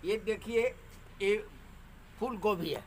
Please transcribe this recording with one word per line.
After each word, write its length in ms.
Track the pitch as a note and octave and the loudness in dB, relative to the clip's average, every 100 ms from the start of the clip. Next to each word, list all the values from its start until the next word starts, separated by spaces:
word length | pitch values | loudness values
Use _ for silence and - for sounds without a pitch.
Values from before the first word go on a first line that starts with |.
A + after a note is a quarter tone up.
| E3+ | 2
ये 120 | G#3+ | 0
देखिए, 580 | G3 G#3+ A3 A#3 B3 - - - - - | 2 -2 2 4 4 0 -14 -16 -16 0
ये 260 | G3 G#3+ - - - - - - - - | 4 4 2 -14 -16 -16 -16 -18 -18 -4
फूल 180 | A#3+ A3+ | -2 2
गोभी 360 | G3+ F#3+ E3 | 2 2 0
है। 100 | B2 | -2